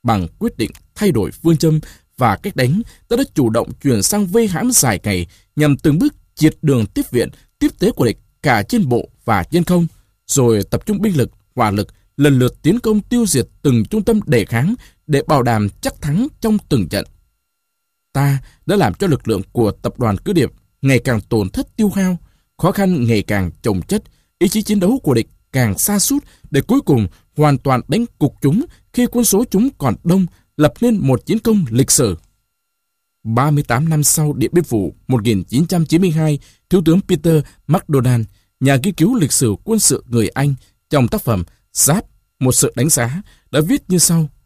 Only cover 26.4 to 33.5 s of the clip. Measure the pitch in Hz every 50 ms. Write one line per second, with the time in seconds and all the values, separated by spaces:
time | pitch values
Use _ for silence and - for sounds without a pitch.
26.4 | - - - 135 - - 233 277 - - 147 117 104 90 - _ _ _ _ -
27.4 | 151 147 139 127 - 139 131 120 - - - 220 240 - _ _ 156 135 - _
28.4 | - 139 151 226 330 - - _ _ _ - - 247 233 - 240 240 - 208 196
29.4 | 247 - - 196 240 277 - _ 147 123 98 - - 170 180 196 185 165 _ _
30.4 | _ _ _ - 151 147 - - 233 247 226 190 147 135 131 - - - 185 226
31.4 | - 226 220 202 170 117 110 127 - - - - 131 104 85 - _ _ _ _
32.4 | _ _ _ _ _ _ _ _ _ _ _ _ _ _ _ _ _ 110 113 120
33.4 | 135 151